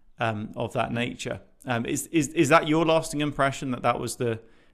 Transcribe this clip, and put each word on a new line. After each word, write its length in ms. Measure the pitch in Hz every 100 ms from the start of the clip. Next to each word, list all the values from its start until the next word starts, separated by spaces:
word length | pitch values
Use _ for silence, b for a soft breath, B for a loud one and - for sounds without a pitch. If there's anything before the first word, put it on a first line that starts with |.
| b -
um, 320 | 117 107 110 -
of 180 | 117
that 180 | 123 117
nature. 500 | 113 123 - 123 - - _ 131
Um, 220 | 117 123
is, 180 | 143 -
is, 200 | 165 135
is 200 | 165 139
that 180 | 160 151
your 180 | 156 160
lasting 360 | 160 160 147
impression, 500 | 147 135 135 131 135
that 100 | 120
that 180 | 123 117
was 180 | 120 -
the, 220 | 123 110 b b b